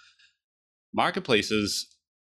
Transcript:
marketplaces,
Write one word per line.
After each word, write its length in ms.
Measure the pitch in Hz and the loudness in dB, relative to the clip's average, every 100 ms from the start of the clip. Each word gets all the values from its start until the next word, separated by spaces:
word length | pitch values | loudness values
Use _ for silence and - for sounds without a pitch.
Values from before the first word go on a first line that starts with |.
| - _ _ _ _ _ _ _ _ | -20 _ _ _ _ _ _ _ _
marketplaces, 1040 | - 143 180 180 110 104 107 101 - - _ _ _ _ | -2 -2 -2 2 2 2 0 0 -4 -8 _ _ _ _